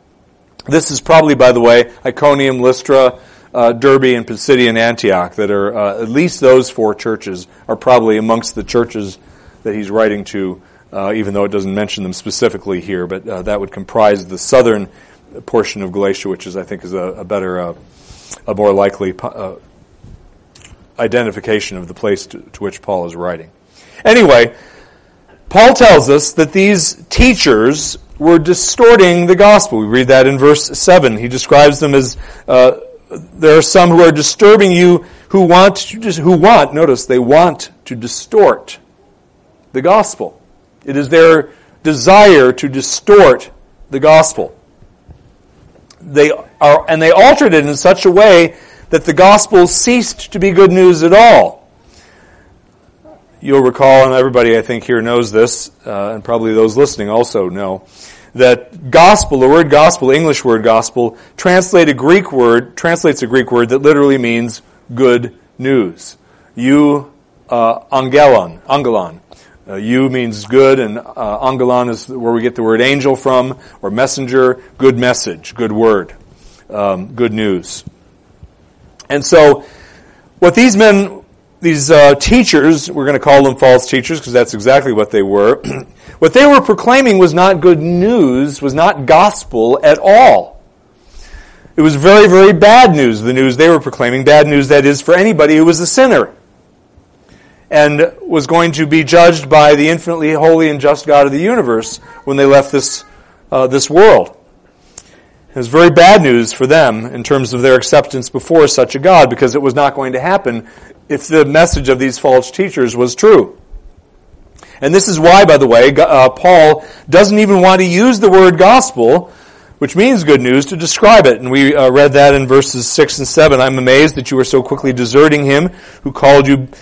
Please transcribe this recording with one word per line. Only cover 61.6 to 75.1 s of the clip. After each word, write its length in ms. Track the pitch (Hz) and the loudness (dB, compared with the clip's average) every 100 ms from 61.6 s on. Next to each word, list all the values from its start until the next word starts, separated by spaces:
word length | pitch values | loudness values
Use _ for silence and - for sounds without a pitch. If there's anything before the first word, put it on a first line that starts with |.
| 180 180 151 | 0 0 0
a 40 | |
Greek 380 | 127 135 190 180 | 0 0 0 0
word, 440 | 135 120 117 123 - | -2 2 0 -2 -8
translates 460 | 170 170 160 131 | -4 -2 -2 -4
a 60 | 113 | -2
Greek 240 | 131 120 | -4 -2
word 180 | 120 117 | -2 -2
that 100 | 135 | 0
literally 380 | 143 143 143 135 | 0 2 0 0
means 440 | 120 117 120 - _ _ - | -2 -6 -6 -12 _ _ -14
good 440 | 120 131 120 120 _ _ - | -2 0 0 -4 _ _ -10
news. 600 | 131 131 95 - - - _ _ _ - | -4 -2 -4 -8 -20 -20 _ _ _ -8
Eu, 560 | 123 285 147 143 143 _ _ _ - | -2 0 0 -2 -8 _ _ _ -8
uh, 300 | 120 113 117 - | -4 -2 -4 -6
angelon, 720 | 135 131 139 143 113 85 82 | -6 -2 2 4 2 -2 -12
angelon. 580 | - 139 123 107 87 85 _ _ _ _ - | -6 -4 -4 -6 -6 -14 _ _ _ _ -18
Uh, 80 | 98 | -12
eu 340 | 107 127 135 | -4 -2 -2
means 360 | 127 117 107 101 | -4 -8 -10 -4
good, 340 | 131 135 135 | 0 2 0
and, 180 | 110 110 | -4 -10
uh, 420 | - - 107 107 | -14 -12 -10 -6
angelon 500 | 131 135 123 123 123 | -6 -4 -2 -2 -4
is 180 | 113 - | -8 -12
where 260 | 131 117 | -10 -6
we 80 | 117 | -4
get 140 | 120 120 | -4 -4
the 80 | |
word 180 | 113 113 | -2 0
angel 340 | 127 139 139 131 | 0 -2 -2 -4
from, 420 | 135 127 131 123 - _ | -2 -2 -4 -10 -20 _
or 100 | 98 | -10
messenger, 720 | 107 135 135 127 131 127 127 - - | -4 -4 -6 -4 0 0 -2 -10 -4
good 200 | 135 120 | -2 0
message, 560 | 127 | -2